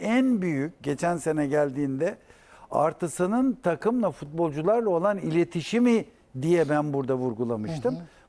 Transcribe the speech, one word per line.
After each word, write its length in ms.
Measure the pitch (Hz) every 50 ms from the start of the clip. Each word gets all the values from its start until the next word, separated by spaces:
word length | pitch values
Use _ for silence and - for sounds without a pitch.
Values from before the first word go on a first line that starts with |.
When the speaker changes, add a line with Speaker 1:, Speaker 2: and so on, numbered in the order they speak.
Speaker 1:
en 420 | - 208 226 254 262 262 247 208 185
büyük 400 | 175 156 135 135 165 - _ -
geçen 340 | 143 147 131 170 170 175
sene 300 | 165 - 165 156 156 147
geldiğinde 680 | 135 143 147 147 143 127 139 147 135 135 135 156 190 226 - - - - - - - - - - -
artısının 880 | - - 143 165 160 - 180 165 - - 180 180 214 247 262 269 220 - -
takımla, 480 | 175 165 - - 208 240 254 220 180
futbolcularla 800 | 143 - - 143 151 165 170 165 139 147 156 185 220 240 233 208
olan 280 | 175 165 175 208 208 196
iletişimi 840 | 156 160 156 170 170 165 - 170 147 - - 233 247 247 233 220 - - - _ _ _ - 127 131
diye 260 | 160 175 170 160 139
ben 240 | 151 151 147 151 139
burada 220 | 139 135 123 135
vurgulamıştım. 800 | 127 127 127 113 107 123 117 120 107 110 135 165 147 - 240 -
Speaker 2:
Hı 40 | 170
hı. 60 | 175 156 - - -